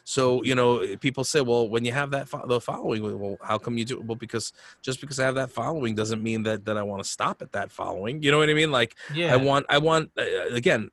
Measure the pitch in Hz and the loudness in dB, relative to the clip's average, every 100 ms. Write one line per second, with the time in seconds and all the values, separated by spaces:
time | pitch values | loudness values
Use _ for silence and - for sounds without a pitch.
0 | - - 127 123 117 127 123 120 98 98 | -6 2 4 4 2 4 4 4 0 -2
1 | 139 131 139 156 123 120 113 117 120 135 | -2 -2 0 2 4 2 2 0 0 -2
2 | 143 139 139 - 127 123 - - 214 110 | -2 -4 -4 -8 -2 -2 -2 -6 -4 -2
3 | 107 101 101 98 - 110 - 117 117 127 | -4 -4 -6 -8 -4 -4 -2 -4 -4 -6
4 | 113 113 117 113 - - - - - 127 | -6 -8 -6 -6 -6 -14 -20 -12 -8 -8
5 | 143 135 131 131 127 - 123 160 117 107 | -8 0 0 0 -4 -4 -4 -2 -2 -2
6 | 107 110 110 113 110 107 107 107 101 98 | -2 -2 -2 -2 -2 -2 -2 -4 -4 -6
7 | - - 131 208 - 101 104 - 92 90 | -8 -2 -4 -4 -8 -6 -6 -8 -8 -6
8 | 104 151 143 151 151 151 156 127 120 - | -6 -2 2 4 4 4 2 2 0 -4
9 | - 151 170 131 135 139 135 147 156 160 | -8 -2 4 4 4 2 4 4 4 2
10 | 151 - 107 92 - 120 175 123 95 | 0 -4 -2 -2 -2 0 2 2 -2